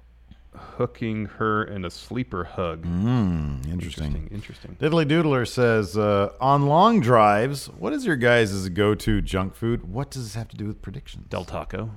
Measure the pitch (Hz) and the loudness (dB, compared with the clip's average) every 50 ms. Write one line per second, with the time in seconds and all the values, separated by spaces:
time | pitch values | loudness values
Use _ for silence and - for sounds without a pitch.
0 | - - _ - - - - - - - - - - - - - 123 120 - - | -20 -20 _ -20 -20 -20 -20 -20 -20 -20 -20 -20 -20 -12 -6 -6 -6 -6 -6 -6
1 | 120 113 110 107 107 101 - - 110 110 107 107 107 73 101 98 90 85 - - | -6 -6 -4 -4 -6 -8 -6 -4 -2 0 0 0 -2 -4 -6 -8 -8 -8 -10 -12
2 | - - - 127 131 - - 90 85 - - - 92 85 80 80 82 85 85 90 | -14 -10 -6 -6 -6 -6 -6 -8 -8 -6 -6 -4 -4 -4 -4 -6 -6 -4 -2 -2
3 | 101 117 127 123 107 92 87 80 76 73 71 65 65 76 85 90 - 87 73 - | 0 2 2 2 2 0 0 -2 -2 -4 -4 -6 -6 -6 -6 -6 -8 -8 -8 -8
4 | 78 76 71 76 78 - 107 104 - - - - - - 90 - 131 151 160 165 | -6 -6 -6 -6 -8 -8 -10 -12 -12 -14 -16 -18 -18 -18 -6 -2 -2 2 2 2
5 | 156 135 151 170 165 156 139 127 120 - - 127 123 117 117 110 104 87 98 110 | 2 2 2 2 4 4 2 2 0 0 0 2 4 4 4 4 2 0 0 2
6 | 104 104 104 101 98 98 - - 127 135 143 143 139 143 147 165 190 226 233 214 | 2 4 4 4 2 0 -2 0 2 2 4 4 4 4 6 6 6 6 6 4
7 | 123 117 127 113 107 104 104 104 117 135 143 135 - - - - - 104 302 294 | 4 6 6 8 8 8 6 4 2 0 -2 -6 -10 -12 -12 -8 -6 -4 -4 -4
8 | 254 214 160 123 120 120 120 120 113 98 98 98 95 95 85 101 101 104 107 101 | -2 -2 0 2 4 4 6 4 4 2 0 -2 -4 -4 0 2 2 2 2 0
9 | - - 107 101 82 - - 95 92 95 - - 117 113 120 120 80 87 92 123 | 0 0 0 0 0 0 -2 -2 -2 -2 -4 -4 -4 -2 -2 -2 -4 -6 -8 -8
10 | 143 - - 131 120 107 98 117 113 - - 110 104 104 107 - - 98 98 131 | -8 -8 -8 -10 -10 -10 -10 -10 -12 -12 -12 -10 -10 -10 -10 -10 -12 -14 -14 -14
11 | - - - - - - - 92 90 - - 85 - - - 98 107 110 104 | -14 -16 -16 -18 -12 -10 -8 -8 -8 -8 -8 -10 -10 -8 -8 -8 -8 -8 -10